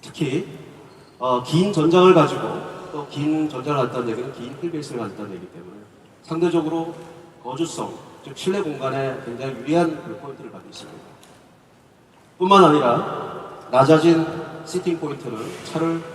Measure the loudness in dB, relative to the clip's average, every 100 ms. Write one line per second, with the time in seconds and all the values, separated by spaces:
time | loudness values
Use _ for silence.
0 | -18 -6 -4 -2 -6 -14 -18 -20 -20 -20
1 | -20 _ 0 0 2 2 2 4 4 8
2 | 8 8 6 2 -6 -6 -10 -14 -12 -12
3 | -10 -4 -2 0 -2 -4 -4 -2 -2 -2
4 | -4 -6 -8 -10 -12 -8 -8 -8 -8 -8
5 | -8 -10 -12 -12 -16 -18 -18 -20 -20 _
6 | _ _ -8 -2 2 2 0 -4 -6 -10
7 | -16 -20 -20 -16 -12 -6 -6 -6 -10 -10
8 | -18 -20 -18 -8 -4 -2 -4 -4 -4 -2
9 | -4 -6 -10 -8 -8 -8 0 2 2 -2
10 | -12 -14 -14 -14 -16 -18 -20 -20 -20 -20
11 | -20 -20 -20 -20 _ _ _ _ _ _
12 | _ _ _ _ 6 8 10 8 4 2
13 | 0 -6 -8 -10 -14 -16 0 4 8 8
14 | 8 4 2 -4 -10 -12 -8 -4 -2 -4
15 | -6 -8 -10 -10 -10 -12 -8 -2 -2 -2
16 | -6